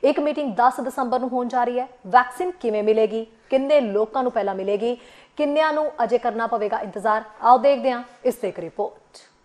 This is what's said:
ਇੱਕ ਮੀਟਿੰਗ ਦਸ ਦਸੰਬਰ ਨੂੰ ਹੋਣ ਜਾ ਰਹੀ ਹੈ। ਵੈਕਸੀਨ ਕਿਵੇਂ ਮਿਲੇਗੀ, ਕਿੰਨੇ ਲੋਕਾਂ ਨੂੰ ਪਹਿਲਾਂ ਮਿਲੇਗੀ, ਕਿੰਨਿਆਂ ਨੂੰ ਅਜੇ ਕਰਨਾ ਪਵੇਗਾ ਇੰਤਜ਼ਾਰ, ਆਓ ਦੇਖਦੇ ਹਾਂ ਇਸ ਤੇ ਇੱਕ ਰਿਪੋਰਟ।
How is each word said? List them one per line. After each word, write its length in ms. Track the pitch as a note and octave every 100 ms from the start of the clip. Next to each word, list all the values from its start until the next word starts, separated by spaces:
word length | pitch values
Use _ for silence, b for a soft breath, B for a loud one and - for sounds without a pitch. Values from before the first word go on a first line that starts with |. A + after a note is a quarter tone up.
ਇੱਕ 160 | C4+ D4+
ਮੀਟਿੰਗ 340 | D4 D4+ C#4+
ਦਸ 280 | G3+ A#3+ B3+
ਦਸੰਬਰ 380 | B3+ C4+ B3 B3
ਨੂੰ 100 | B3
ਹੋਣ 180 | B3 B3
ਜਾ 160 | B3+
ਰਹੀ 160 | A#3+ B3
ਹੈ। 80 | C4 - F#3+
ਵੈਕਸੀਨ 440 | A#3+ B3 - F4+
ਕਿਵੇਂ 320 | F4+ A#3+ G#3+
ਮਿਲੇਗੀ, 420 | G#3+ A3 A3 A3 A3+ _ _
ਕਿੰਨੇ 320 | C4+ C4+ D4
ਲੋਕਾਂ 420 | A#3 G3+ A3 C#4
ਨੂੰ 80 | B3+
ਪਹਿਲਾਂ 240 | A#3 G3+ F#3+
ਮਿਲੇਗੀ, 400 | G3 G3+ A#3 A#3+ B B B -
ਕਿੰਨਿਆਂ 360 | D4 D4 D#4
ਨੂੰ 180 | D4+ D4+ -
ਅਜੇ 140 | A3+ A#3+
ਕਰਨਾ 300 | B3 A3 A3+
ਪਵੇਗਾ 320 | A#3 G#3 G#3+
ਇੰਤਜ਼ਾਰ, 440 | G#3 G3+ G#3 G#3+ A3 -
ਆਓ 160 | A#3 B3
ਦੇਖਦੇ 340 | C4+ C#4 B3
ਹਾਂ 120 | A#3+ B3 - B3
ਇਸ 100 | -
ਤੇ 120 | F#3+
ਇੱਕ 120 | F3
ਰਿਪੋਰਟ। 580 | E3 - G#3 - _ - - _